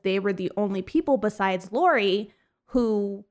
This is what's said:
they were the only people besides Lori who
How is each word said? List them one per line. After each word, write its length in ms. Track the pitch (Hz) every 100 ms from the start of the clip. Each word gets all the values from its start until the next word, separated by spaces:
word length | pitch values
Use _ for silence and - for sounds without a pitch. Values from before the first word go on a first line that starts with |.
they 160 | 190 190
were 140 | 196
the 180 | 185 180 -
only 240 | 208 196
people 360 | 185 320 330 269
besides 540 | 214 208 190 185 185
Lori 600 | 226 359 277 202 196 214 _ _ _ _
who 560 | 254 233 208 202 196 -